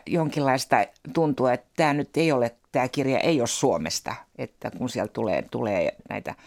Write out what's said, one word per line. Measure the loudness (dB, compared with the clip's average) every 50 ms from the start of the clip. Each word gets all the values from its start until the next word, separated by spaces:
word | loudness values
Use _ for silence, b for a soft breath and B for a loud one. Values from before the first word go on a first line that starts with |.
| -2
jonkinlaista | -2 0 0 0 0 0 0 2 2 2 0 2 2 2 2 2 0 -4 _ -10 -4 0
tuntua, | 0 2 2 2 2 2 2 2
että | 0 -4 _ -2
tää | 0 2 2 2
nyt | 0 -2 -2 0
ei | 0 2 2
ole, | 2 2 0 0 -2 _ _ _
tää | -2 0 0
kirja | 0 0 -2 0 0 2 2
ei | 2 2 2 2
ole | 2
Suomesta. | 0 -2 0 2 2 2 2 -2 -4 -6 -6 -6 -8 -10 -10 -12 _ _
Että | -12 -12 -12 _ -10 -10 -10
kun | -8 -6 -6 -4
siellä | -4 -4 -4 -4 -4
tulee, | -4 -2 0 0 -2 -2 -4
tulee | -6 -4 -2 0 0 0 0 0 -2 -6 -10 -10
näitä | -10 -10 -10 -10 -14 B B